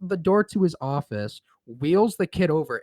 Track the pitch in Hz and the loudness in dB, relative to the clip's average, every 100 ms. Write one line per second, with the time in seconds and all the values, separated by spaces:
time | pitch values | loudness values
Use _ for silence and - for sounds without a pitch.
0 | 185 185 165 196 208 - 185 160 135 143 | -6 -4 2 2 2 0 0 0 -4 -4
1 | 139 107 104 - _ _ - 120 143 180 | -4 -6 -8 -10 _ _ -20 -6 0 4
2 | 220 - 185 - 185 156 151 117 | 2 0 -4 0 0 0 -2 -6